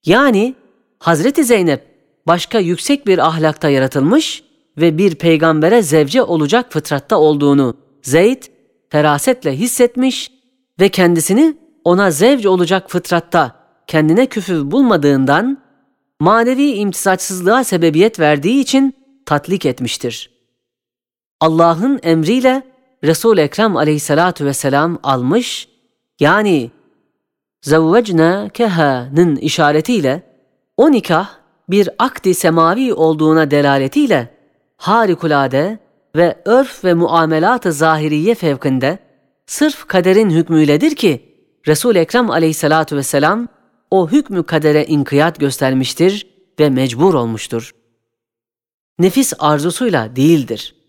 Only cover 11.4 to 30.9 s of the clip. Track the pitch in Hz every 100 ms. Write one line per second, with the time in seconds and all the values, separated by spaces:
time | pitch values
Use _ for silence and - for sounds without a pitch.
11.4 | 320 302 _ _ 170 180 196 143 220 277
12.4 | 202 180 170 190 - 180 - 170 165 170
13.4 | 127 _ _ _ - 160 156 185 254 220
14.4 | 185 170 139 247 254 180 143 139 135 151
15.4 | 240 277 _ _ _ _ _ _ 165 226
16.4 | 233 262 285 208 202 - - 185 - 185
17.4 | 180 247 254 175 165 151 214 220 151 151
18.4 | 160 269 254 269 269 - _ _ - 143
19.4 | - 185 143 123 120 - 123 107 - _
20.4 | _ _ _ _ _ _ _ _ _ _
21.4 | 160 160 170 165 247 277 170 165 156 247
22.4 | 254 262 262 _ _ _ 143 160 226 196
23.4 | 147 - 220 160 151 151 - 147 180 175
24.4 | 143 135 139 139 170 170 - 131 123 214
25.4 | 240 - - _ _ _ _ _ 143 196
26.4 | 208 160 117 _ _ _ _ _ _ _
27.4 | _ _ 139 156 160 214 220 165 160 196
28.4 | 208 - 226 170 147 127 123 143 175 139
29.4 | 160 - 147 151 160 233 135 147 _ _
30.4 | _ _ _ - 294